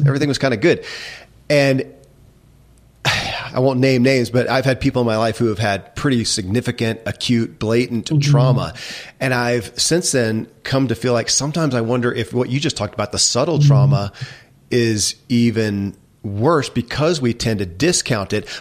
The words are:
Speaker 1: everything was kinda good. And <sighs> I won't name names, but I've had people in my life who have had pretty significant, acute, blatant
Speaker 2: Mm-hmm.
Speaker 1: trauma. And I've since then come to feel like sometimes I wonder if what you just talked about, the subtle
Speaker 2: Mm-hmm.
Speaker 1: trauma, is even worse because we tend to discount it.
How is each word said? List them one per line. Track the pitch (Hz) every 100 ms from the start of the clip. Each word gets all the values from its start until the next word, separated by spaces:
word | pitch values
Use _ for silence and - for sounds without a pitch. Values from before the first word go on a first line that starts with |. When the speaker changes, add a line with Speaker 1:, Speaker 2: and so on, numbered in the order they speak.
| 143
Speaker 1:
everything | 139 143
was | 127
kinda | 135 113
good. | 156 - - - - - - _ _
And | 147 139 131 - - - _ - _ _ _ _ _ _ _
<sighs> | - - - - -
I | -
won't | 131 127
name | 135 131
names, | 127 131 110
but | 120 117
I've | 127
had | 131 123
people | 139 127
in | 117
my | 110
life | 113 107
who | 120
have | 101
had | 110 98 - -
pretty | 147 123
significant, | 107 - 92 113 120 117 113 110 -
acute, | - - 120 113 -
blatant | 107 117 123 117 -
Speaker 2:
Mm-hmm. | 156
Speaker 1:
trauma. | 143 143 131 123 82 - - - - -
And | 131
I've | 123 120 120 - -
since | - 165 175
then | 131 110 110 - -
come | - 135 135
to | 113
feel | 131
like | 120 113
sometimes | - 139 170 156 127
I |
wonder | 113 127 120
if | - 110
what | 120 123
you | 131
just | 151 -
talked | 104
about, | - 104
the | -
subtle | - - 151 151
Speaker 2:
Mm-hmm. | 147
Speaker 1:
trauma, | 135 139 98 101 - - - _ _ _
is | 120 113 107 - - _
even | 120 117 110 107 101 98 - _ _
worse | 107 101 131 165 -
because | - 120 - 156 165
we | 123
tend | 110 120 104
to | 95
discount | 87 135 131 - 113 95
it. | 104 - -